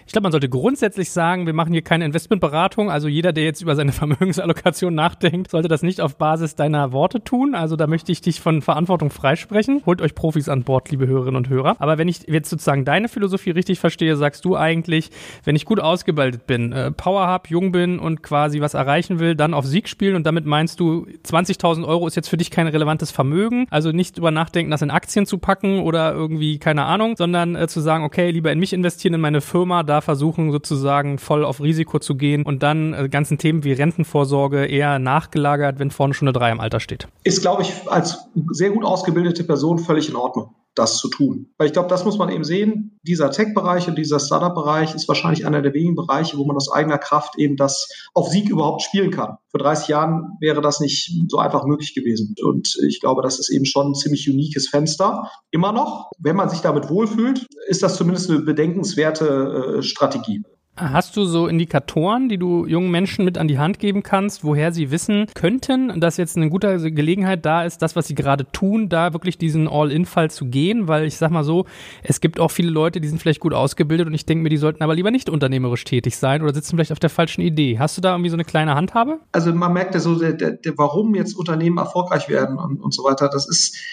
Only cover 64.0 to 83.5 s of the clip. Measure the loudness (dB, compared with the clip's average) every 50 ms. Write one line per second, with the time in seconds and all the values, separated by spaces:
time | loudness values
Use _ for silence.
64 | -2 0 0 0 0 0 -4 -4 -2 0 0 2 2 0 0 -2 -2 -2 -2 -2
65 | 0 0 0 0 0 -2 -2 -2 0 0 0 0 0 0 0 0 0 0 0 0
66 | 0 0 2 0 -2 -2 0 0 0 2 2 0 0 0 0 0 -2 -2 -2 0
67 | 0 2 2 2 0 0 0 0 0 0 0 0 0 -2 -4 -2 -2 -2 0 -2
68 | -4 -2 -2 -2 0 2 2 0 0 -4 -4 -2 0 2 2 2 0 0 0 0
69 | 0 0 -2 -2 -4 -4 -4 -2 -2 0 2 2 0 2 2 2 2 2 2 0
70 | 0 0 0 0 0 0 0 -4 -6 -2 0 0 2 2 2 0 0 0 0 0
71 | 0 -2 -2 0 0 2 2 2 2 2 2 0 0 -2 -6 -20 -20 -20 -18 -6
72 | -2 -2 0 2 0 0 2 2 0 0 2 0 0 0 2 2 0 0 0 -2
73 | -4 -4 -4 -2 0 0 0 2 0 0 2 2 0 0 2 0 0 2 2 0
74 | 0 0 -2 -2 0 0 0 2 2 2 2 2 2 0 0 0 0 0 2 2
75 | 2 2 0 0 0 0 0 0 2 2 2 0 0 0 -2 -2 -2 -2 0 0
76 | 0 0 -2 0 0 0 2 2 0 0 -2 -2 -4 -2 0 0 0 0 0 0
77 | 0 0 2 0 0 0 0 -2 -2 0 2 2 2 2 2 2 0 -2 0 0
78 | 0 0 2 2 0 0 0 -2 -2 0 0 0 2 2 2 2 0 0 2 0
79 | 0 0 0 -4 -6 _ 0 0 2 2 2 2 2 2 2 0 0 0 0 0
80 | 2 2 2 2 2 0 0 0 -2 -2 -2 -4 -6 -4 -2 0 0 2 2 2
81 | 2 2 2 0 0 -2 -4 -6 -4 -2 -2 0 2 2 2 0 0 -2 -2 -2
82 | 0 0 0 -2 0 0 0 0 0 0 -2 -4 -6 -6 -6 -6 -4 -4 -4 -2
83 | 0 0 2 2 2 0 0 -2 -4 -2